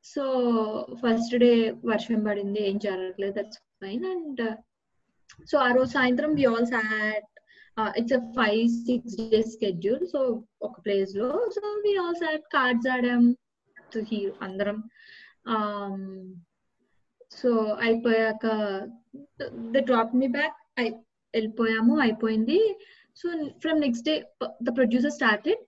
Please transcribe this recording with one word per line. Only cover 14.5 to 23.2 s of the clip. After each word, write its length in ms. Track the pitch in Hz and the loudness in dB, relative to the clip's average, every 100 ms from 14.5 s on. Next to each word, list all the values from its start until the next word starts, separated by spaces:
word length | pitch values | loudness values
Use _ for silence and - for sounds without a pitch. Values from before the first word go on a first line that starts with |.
| 190 202 214 220 _ - - - _ 233 220 | -6 -4 -6 -12 _ -20 -20 -20 _ -4 -2
Um, 420 | 208 208 202 196 190 190 185 180 170 _ _ _ _ _ _ _ _ - | -2 -6 -8 -8 -10 -14 -16 -20 _ _ _ _ _ _ _ _ _ -2
so 100 | 247 226 214 208 233 | 0 2 0 0 0
అయిపోయాక, 600 | 233 233 220 220 220 226 214 208 196 - - _ 277 - _ 277 247 226 | 2 2 2 2 0 -2 0 -2 -4 -8 -16 _ -20 -20 _ -12 -10 -2
they 100 | 269 247 | 0 2
dropped 260 | 240 226 247 | 2 2 2
me 60 | 262 285 | 2 0
back. 160 | 311 - _ - | -2 -6 _ -4
I, 40 | 226 - _ _ _ | -4 -4 _ _ _
వెళ్ళిపోయాము, 600 | 226 220 220 226 226 233 311 240 | -4 -4 0 0 4 4 4 2
అయిపోయింది. 540 | 220 226 220 233 339 440 392 - - _ | 2 0 0 2 4 2 0 -12 -20 _
So 80 | _ | _